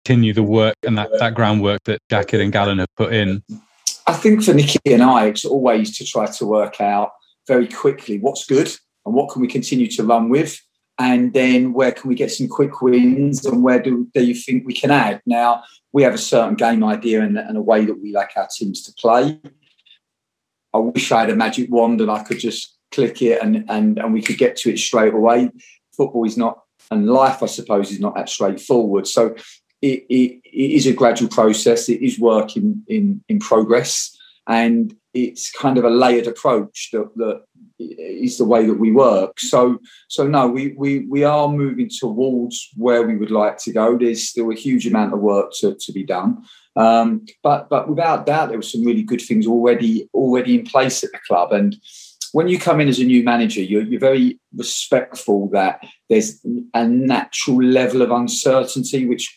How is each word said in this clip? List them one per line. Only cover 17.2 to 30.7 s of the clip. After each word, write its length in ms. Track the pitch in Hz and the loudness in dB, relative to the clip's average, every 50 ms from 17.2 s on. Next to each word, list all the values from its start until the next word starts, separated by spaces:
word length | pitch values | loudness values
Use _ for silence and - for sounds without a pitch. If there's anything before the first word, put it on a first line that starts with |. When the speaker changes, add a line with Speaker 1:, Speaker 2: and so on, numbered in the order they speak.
Speaker 2:
and, 180 | 107 104 104 107 | 0 0 -2 -4
and 200 | 107 - 110 107 | -4 -6 -6 -4
a 40 | 104 | 0
way 220 | 107 113 107 107 | 2 2 2 2
that 160 | 107 104 92 | 0 -2 -6
we 120 | 98 104 104 | -10 -6 -4
like 180 | 101 101 - - | -4 -4 -4 -6
our 120 | 107 95 - | -6 -6 -6
teams 320 | - - 113 98 95 - - | -8 -8 -8 -8 -8 -10 -14
to 100 | - - | -18 -12
play. 440 | - - 117 113 123 135 147 156 156 - 143 - _ _ _ _ _ _ _ - _ _ _ _ _ _ _ _ _ _ _ _ _ _ _ - | -2 0 2 4 4 2 0 -2 -6 -12 -20 -20 _ _ _ _ _ _ _ -20 _ _ _ _ _ _ _ _ _ _ _ _ _ _ _ -2
I 60 | 110 | -2
wish 340 | 113 120 120 135 - - 131 | -2 -2 -2 -4 -2 0 0
I 80 | 117 | 0
had 100 | 110 104 | 0 0
a 60 | 107 | 0
magic 340 | 107 110 110 - - 123 120 | 0 -2 -2 -2 -4 -4 -2
wand 300 | 123 117 117 117 120 110 | 0 2 2 2 2 0
and 100 | 113 107 | 0 -2
I 120 | 107 107 - | -2 -4 -6
could 160 | - 117 - | -8 -10 -6
just 340 | - 113 104 - - - _ _ _ _ - | -6 -8 -8 -8 -12 -16 _ _ _ _ -2
click 260 | - 131 113 - - 127 | -2 -2 -2 -2 -2 0
it 200 | 117 117 117 113 | 0 2 2 2
and, 220 | 107 107 107 107 - | 0 0 0 -2 -4
and, 300 | 107 110 107 107 107 110 | -2 0 0 0 0 0
and 140 | 110 113 110 | -2 -2 -2
we 100 | 110 107 | -2 -2
could 160 | - 110 - | -4 -2 0
get 180 | 131 123 - | 0 0 0
to 140 | - - 120 | 0 -2 -2
it 80 | 107 - | -2 -2
straight 360 | - - - 117 110 107 101 | -4 -2 0 2 2 2 2
away. 360 | 110 107 117 117 123 127 123 - - _ _ _ _ _ _ _ | 2 2 4 4 4 2 0 -4 -8 _ _ _ _ _ _ _
Football 280 | - 143 131 - 120 113 | -2 -2 -2 0 -2 -2
is 120 | 107 101 | -2 -2
not, 240 | 117 117 117 117 - _ _ _ _ _ _ | -2 -2 -4 -4 -8 _ _ _ _ _ _
and 160 | 110 107 104 | -2 0 2
life, 360 | 107 123 131 131 131 127 - 127 | 2 4 4 4 2 2 -2 -4
I 40 | |
suppose, 440 | 107 - - - - 107 101 101 101 | -6 -6 -10 -4 -2 0 0 0 -2
is 100 | - 90 | -4 -6
not 140 | 101 104 - | -6 -4 -4
that 140 | 101 - - | -6 -8 -8
straightforward. 800 | - - 107 95 95 92 - - 131 123 117 104 98 98 95 | -6 -4 -4 -4 -4 -6 -2 0 2 2 2 2 0 -2 -2
So 280 | - - - 117 110 110 - - - - _ _ _ _ _ - | -2 0 0 0 0 0 -6 -14 -20 -20 _ _ _ _ _ -2
it, 220 | 139 131 123 - - | -2 -2 -2 -4 -2
it, 320 | 120 131 127 123 - - _ | 2 2 2 2 -2 -8 _
it 260 | _ - 131 135 139 | _ -6 -4 -2 0